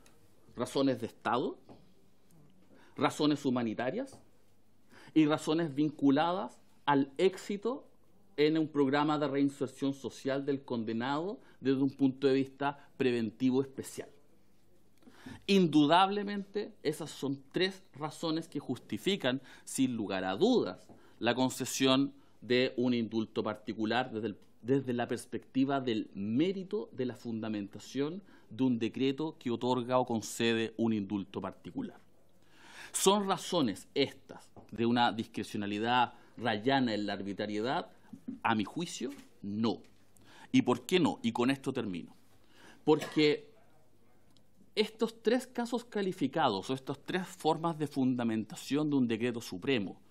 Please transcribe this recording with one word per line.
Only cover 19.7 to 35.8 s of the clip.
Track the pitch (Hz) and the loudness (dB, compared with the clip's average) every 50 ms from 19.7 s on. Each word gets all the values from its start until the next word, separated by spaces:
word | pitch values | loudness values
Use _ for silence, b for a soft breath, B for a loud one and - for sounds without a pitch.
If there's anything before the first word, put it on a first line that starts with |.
| - - 131 127 120 | 0 2 2 2 2
lugar | 110 104 95 98 95 92 | 0 -2 -2 -2 -2 0
a | 92 95 | -2 0
dudas, | 98 175 240 254 190 120 95 92 - - - b b b b b - | 2 4 4 4 4 2 0 -4 -10 -14 -20 b b b b b -2
la | 110 117 120 | 0 0 2
concesión | 123 131 127 - - 135 - - - 135 131 131 135 139 139 b b b b b - | 2 2 0 0 -4 -6 -6 -2 2 4 4 4 4 2 0 b b b b b -10
de | - 107 123 123 127 123 - | -2 0 2 2 2 0 0
un | 120 123 127 123 | 0 0 0 0
indulto | 120 113 104 110 113 110 - - 120 | 0 -2 -2 -2 -4 -4 -4 -4 -4
particular | 107 110 107 - - - 101 110 107 107 113 123 131 - | -4 -4 -4 -6 -8 -8 -6 -4 -2 0 0 0 -2 -2
desde | 110 107 110 | -4 -6 -6
el, | 107 98 - - - - - | -6 -8 -10 -14 -20 -20 -8
desde | - 113 135 139 120 127 | -2 0 0 0 0 -2
la | 120 120 120 | -2 -2 -2
perspectiva | 117 127 110 - - - 107 - - - 131 135 135 139 139 | -2 -4 -6 -6 -8 -10 -10 -10 -4 -2 0 0 0 0 -2
del | 127 123 110 107 - - - | 0 0 -2 -2 -2 -6 -8
mérito | 98 98 107 113 131 160 190 190 196 180 180 208 185 - - | -8 -4 -2 0 2 2 2 0 -2 -6 -6 -6 -6 -6 -6
de | - - 127 | -6 -6 -6
la | 123 117 | -6 -6
fundamentación | - - 120 113 110 110 110 107 104 98 95 - 107 - - - 131 139 151 175 202 B B B B B - | -8 -8 -8 -6 -6 -4 -4 -4 -4 -6 -8 -10 -16 -14 -8 -6 -4 -4 -4 -6 -8 B B B B B -10
de | 110 110 131 | -4 0 0
un | 131 123 113 | 2 2 2
decreto | 113 107 - 113 131 135 139 135 156 160 - - | 0 -2 0 0 0 0 0 -2 -4 -8 -8 -6
que | - 123 | -4 -4
otorga | 117 113 120 123 127 127 117 123 127 127 | -2 0 0 2 0 0 0 2 2 2
o | 123 | 2
concede | - 117 110 104 - - - 117 117 117 113 113 110 - | 0 -2 -4 -4 -4 -4 0 2 2 2 2 0 -2 -2
un | - 117 117 | 0 0 2
indulto | 110 107 98 95 104 101 92 - - 98 | 2 0 0 -2 -2 -4 -4 -6 -8 -8
particular. | 95 92 - - - 175 - - 247 190 - - - - - - _ - - B B B B B B B B B B B | -8 -8 -8 -12 -14 -12 -10 -8 -8 -10 -10 -16 -20 -20 -20 -20 _ -20 -20 B B B B B B B B B B B
¿Son | - - - 190 202 208 196 | -4 2 4 4 4 4 2
razones | 190 185 165 - - 185 170 139 110 92 - - - - | 0 -2 -4 -4 -2 0 2 2 0 0 -4 -10 -4 -2
estas | - - - - - - - - - - - - - - - | 0 0 0 -2 -8 -18 -18 -18 -18 -20 -20 -20 -20 -18 -10
de | - 107 113 | -4 -2 0
una | 117 120 123 120 117 101 | 2 2 2 2 2 0
discrecionalidad | 113 107 - - 117 101 - - 107 101 101 104 104 | -2 -6 -6 -8 -10 -8 -6 -6 -6 -4 -4 -4 -2